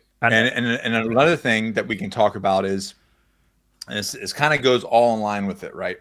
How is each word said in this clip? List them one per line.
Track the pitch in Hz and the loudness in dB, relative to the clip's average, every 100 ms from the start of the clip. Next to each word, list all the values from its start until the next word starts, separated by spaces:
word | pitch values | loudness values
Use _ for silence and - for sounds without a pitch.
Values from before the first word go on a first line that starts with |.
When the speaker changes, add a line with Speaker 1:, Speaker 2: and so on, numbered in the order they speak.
| _ - | _ -2
Speaker 1:
And | 117 | 2
Speaker 2:
And, | 113 120 123 120 | 4 2 0 -2
and, | 123 117 113 | -2 -2 -2
and | 113 | 0
another | 117 160 160 | 2 4 2
thing | 127 110 110 | 0 0 0
that | 107 123 | -4 -4
we | 95 | -6
can | 98 | -6
talk | 117 104 98 | 0 0 2
about | 98 95 | 0 0
is, | 98 98 98 - _ _ _ _ _ _ _ _ - | 0 -4 -6 -16 _ _ _ _ _ _ _ _ -10
and | 104 | -8
it's, | - 127 | -8 -10
it's | - | -10
kinda | - 151 147 | -2 0 2
goes | 127 123 - | 4 2 2
all | 117 120 110 | 2 4 0
in | |
line | 104 101 98 | -2 -2 -4
with | 95 87 | -6 -12
it, | 90 | -8
right? | 90 95 | -8 -8